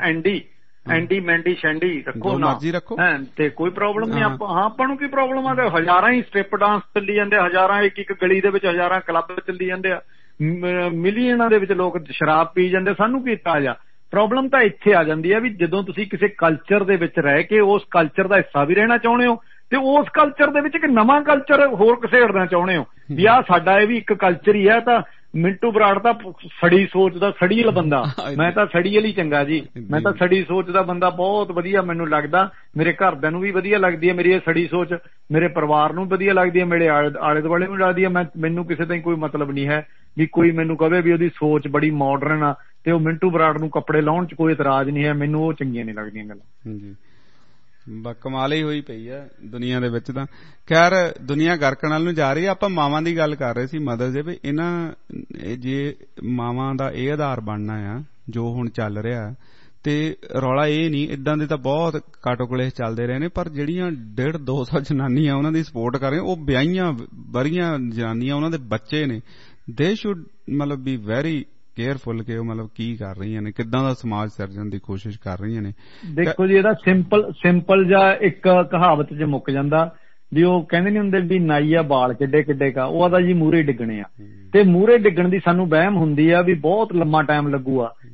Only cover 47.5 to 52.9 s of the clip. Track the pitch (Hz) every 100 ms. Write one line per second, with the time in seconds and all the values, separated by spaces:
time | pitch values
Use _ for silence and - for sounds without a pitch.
47.5 | - - - - 110 113 117 135 131 135
48.5 | 156 151 147 143 113 113 135 139 - -
49.5 | 120 123 127 123 117 - 127 139 - -
50.5 | - - 160 175 185 170 - 127 143 160
51.5 | 175 139 135 156 156 170 160 139 147 190
52.5 | 190 202 175 143